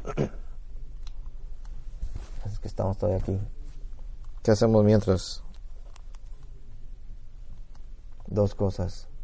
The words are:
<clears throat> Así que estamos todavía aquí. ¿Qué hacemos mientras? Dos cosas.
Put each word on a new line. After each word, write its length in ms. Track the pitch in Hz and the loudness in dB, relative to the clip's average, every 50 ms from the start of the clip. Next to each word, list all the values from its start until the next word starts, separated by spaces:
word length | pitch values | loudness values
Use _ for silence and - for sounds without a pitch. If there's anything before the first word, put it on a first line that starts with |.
| - | -4
<clears throat> 260 | - - - - - - - - - - - - - - - - - - - - - - - - - - - - - - - - - - - - - - - - - - - - - - - - | -2 0 0 0 0 -2 -4 -6 -6 -6 -6 -8 -8 -6 -6 -6 -6 -6 -6 -6 -4 -4 -4 -6 -6 -6 -6 -6 -6 -6 -6 -6 -6 -6 -6 -6 -6 -4 -4 -4 -4 -4 -4 -6 -6 -6 -4 -4
Así 140 | 104 104 - | -2 -2 -4
que 80 | - | -4
estamos 320 | 104 - - 104 98 101 - | -2 -2 0 0 0 0 2
todavía 220 | - 98 95 92 | 2 2 2 2
aquí. 180 | - - 95 98 101 - - - - - - - - - - - - - - - - - - - | 2 2 0 0 0 -2 -4 -6 -6 -6 -6 -6 -6 -6 -6 -6 -6 -6 -8 -8 -6 -6 -6 2
¿Qué 80 | - 117 | 4 6
hacemos 340 | 107 - 117 113 110 107 104 | 6 8 8 8 8 10 10
mientras? 600 | 104 107 104 - 101 95 90 - - - - - - - - - - - - - - - - - - - - - - - - - - - - - - - - - - - - - - - - - - - - - - - - - - - - - - - - - - - - - | 10 10 10 8 6 4 4 2 -2 -6 -6 -8 -8 -8 -8 -8 -8 -8 -8 -10 -10 -10 -12 -10 -10 -10 -10 -10 -10 -10 -10 -10 -10 -10 -10 -10 -10 -8 -8 -8 -8 -8 -8 -8 -10 -10 -10 -10 -10 -10 -10 -10 -10 -8 -8 -10 -10 -10 -10 -10 -10 -10 -10 -10 -10 -10 -10 -8
Dos 300 | - - 104 101 98 - | 0 4 4 4 4 4
cosas. 500 | - 101 98 - - 90 87 - - - - - - | 2 2 2 2 2 0 -2 -2 -4 -8 -8 -8 -8